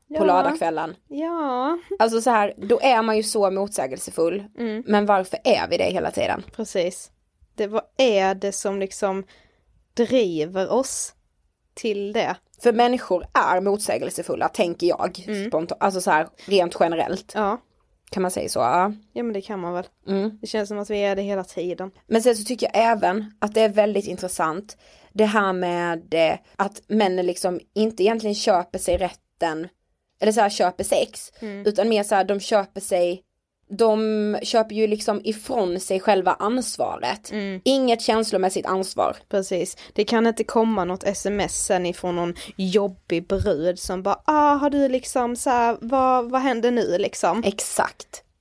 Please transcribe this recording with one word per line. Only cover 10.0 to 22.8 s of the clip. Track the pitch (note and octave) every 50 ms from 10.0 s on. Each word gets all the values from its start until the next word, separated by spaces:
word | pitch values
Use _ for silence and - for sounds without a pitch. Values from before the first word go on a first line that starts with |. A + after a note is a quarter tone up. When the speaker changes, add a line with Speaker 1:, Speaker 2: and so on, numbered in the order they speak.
| A#3 - A#3 C4 A3+ F#3 E3+ D#3 D3+ E3 F#3 F#3+ F#3+ - -
Speaker 1:
oss | A#3+ C4 - - - - - - _ _ _ _ _ _ _ _ _ _ _ _
till | - - A3+ G#3 G3+ G3+ G3+ G#3+
det? | A3+ F#3+ C3 F#3 - _ _ _ _ -
Speaker 2:
För | A#3+ A#3
människor | A3 A#3+ A#3+ B3 A#3+ - - F#3 F3 E3+ - -
är | - A3 - F3 F#3
motsägelsefulla, | F#3+ G3+ G3+ G#3 G#3 - - A2+ - E3 - - F3 - E3+ - - D#3+
tänker | - - A3 F3 E3+ - E3+
jag. | F3 E3+ - - F#3 F3+ - F3+
Speaker 1:
Mm. | - G#3+ G3+ G3 A3
Speaker 2:
Spontan-, | - D#3 E3+ E3+ - -
alltså | - G3+ F#3+ F#3
så | F3+ G3+
här, | E3+ D3+ E3 - - - -
rent | - G3 G3 F3 F3 - -
generellt. | F#3 E3+ E3 E3 - - - G3+ - - -
Speaker 1:
Ja. | G3+ G#3+ G3 G#3+ B3 - _ _ _ _ _ _ _ _ _
Speaker 2:
Kan | - G3 F#3
man | F3+
säga | - - - -
så? | - -
Ja. | B2 A#2+ C3+ F3 F#3 G#3 G#3+ G#3+ - _ -
Speaker 1:
Ja, | A#3 A#3+
men | A#3 G#3+
det | G3
kan | G3 - G#3+ F#3+
man | F3 E3+ F3
väl. | F3 F#3 - _ _ _ -
Speaker 2:
Mm. | G3 G3 G3 A3 G#3+ G#3+
Speaker 1:
Det | -
känns | G#3+ - A3 G#3 G3+
som | G#3+ G#3
att | G3+ -
vi | G#3+ G3+
är | G3+ G3+ G3
det | G3 G3+
hela | G3 G3+ F#3+ F#3
tiden. | - - - E3+ F3+ F3 - F#3 G3 - _ _
Speaker 2:
Men | - - A3+ A3+
sen | B3+ A#3
så | G#3 G#3
tycker | A3 B3+ G#3+ A3
jag | - - G3+